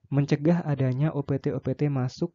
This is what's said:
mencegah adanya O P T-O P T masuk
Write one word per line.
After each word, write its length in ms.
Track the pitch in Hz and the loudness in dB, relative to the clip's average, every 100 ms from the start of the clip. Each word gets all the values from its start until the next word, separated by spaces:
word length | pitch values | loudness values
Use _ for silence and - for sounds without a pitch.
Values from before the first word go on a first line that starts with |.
| _ | _
mencegah 560 | 139 143 143 151 170 151 | 0 2 2 4 2 0
adanya 480 | 135 131 127 156 | 0 0 0 0
O 80 | 143 | -2
P 160 | 139 135 | -4 -2
T-O 240 | 147 - | -2 -4
P 160 | 131 127 | -4 0
T 120 | 147 | 0
masuk 440 | 135 127 - 175 | 0 -2 -2 -6